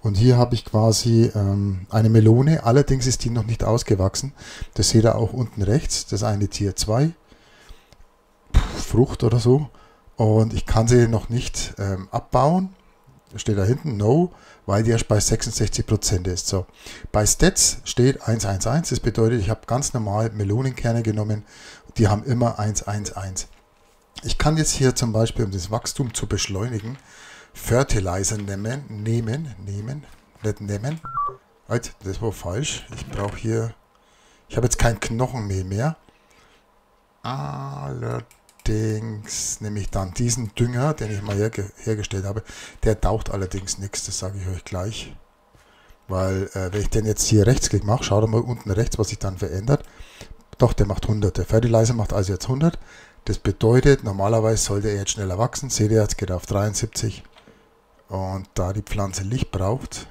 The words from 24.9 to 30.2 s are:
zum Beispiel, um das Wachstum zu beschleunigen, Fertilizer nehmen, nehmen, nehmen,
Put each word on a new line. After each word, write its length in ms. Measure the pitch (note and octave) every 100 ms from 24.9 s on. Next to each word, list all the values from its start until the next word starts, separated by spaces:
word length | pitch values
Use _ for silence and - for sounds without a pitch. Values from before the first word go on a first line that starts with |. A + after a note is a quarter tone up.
zum 180 | - A#2+
Beispiel, 340 | A2 A2+ - G#2+
um 60 |
das 180 | F#2+ F2
Wachstum 420 | G#2+ - - B2+
zu 140 | - -
beschleunigen, 720 | G#2 - F#2+ A#2 A2+ A2 C#3 - - - - -
Fertilizer 840 | - - A#2 C#3 A2+ F#2 F2+ G2 G#2+
nehmen, 460 | G2+ G2 G#2+ C3+ C#3
nehmen, 680 | G#2+ G#2+ A#2 A2+ C3 D#3+ G2
nehmen, 400 | G2 G2+ A2 D3 - -